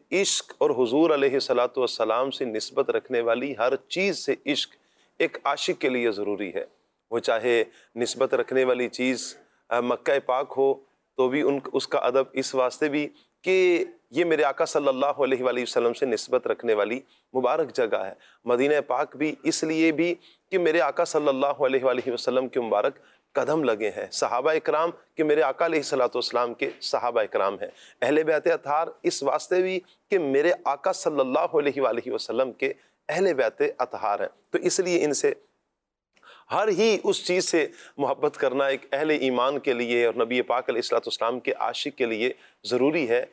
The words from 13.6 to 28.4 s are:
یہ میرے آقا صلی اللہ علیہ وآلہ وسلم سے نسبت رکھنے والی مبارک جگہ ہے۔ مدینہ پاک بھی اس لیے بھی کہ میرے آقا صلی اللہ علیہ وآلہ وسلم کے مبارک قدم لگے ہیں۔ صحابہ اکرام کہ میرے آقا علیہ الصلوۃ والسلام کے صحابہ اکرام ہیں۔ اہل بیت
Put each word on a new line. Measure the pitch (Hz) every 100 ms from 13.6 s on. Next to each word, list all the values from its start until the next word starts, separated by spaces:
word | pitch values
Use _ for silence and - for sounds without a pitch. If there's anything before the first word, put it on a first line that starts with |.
| 180 170 - - _
یہ | 131 170
میرے | 151
آقا | 147 135 160
صلی | 151 143
اللہ | 127 139 139
علیہ | 131 127
وآلہ | 127 123
وسلم | 117 123 117
سے | 117 131
نسبت | 107 - 123 -
رکھنے | 104 120
والی | 107 104 127 - _ _
مبارک | 131 123 156 139 -
جگہ | 113 104
ہے۔ | 95 - - _ 117
مدینہ | 123 139 147 120
پاک | 123 151 131
بھی | 151 143
اس | 147 160
لیے | 160 160 160
بھی | 151 175 170 - _ _
کہ | 190
میرے | 165 165
آقا | 151 135 170
صلی | 156 147
اللہ | 131 139 135 131
علیہ | 131
وآلہ | 131 127 123
وسلم | 120 - 127 127
کے | 131
مبارک | 113 104 123 - _ _ _
قدم | - 127 160
لگے | 135 107 107
ہیں۔ | 95 98
صحابہ | - 120 120 151
اکرام | 156 - 151 170 165 _ -
کہ |
میرے | 151 147
آقا | 139 - 170
علیہ | 160
الصلوۃ | 139 139 123 123
والسلام | 117 120 120
کے | 117 135 -
صحابہ | - 123 120 117
اکرام | 104 110 98 95
ہیں۔ | 90 - - _
اہل | 123 151
بیت | 160 151